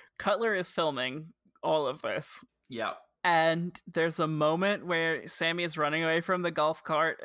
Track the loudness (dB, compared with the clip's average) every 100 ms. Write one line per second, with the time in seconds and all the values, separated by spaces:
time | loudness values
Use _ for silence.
0 | -20 -4 0 0 2 0 -2 -2 -2 0
1 | -4 -6 -12 -20 _ _ 0 2 2 -2
2 | -4 -4 -6 -12 -16 _ _ -4 -4 -6
3 | -14 _ 2 4 4 2 -2 -8 -6 0
4 | 0 0 -2 2 2 2 0 -2 -2 0
5 | 0 -2 -4 -2 -2 0 -4 0 0 2
6 | 2 0 0 0 0 2 0 0 -2 2
7 | 2 0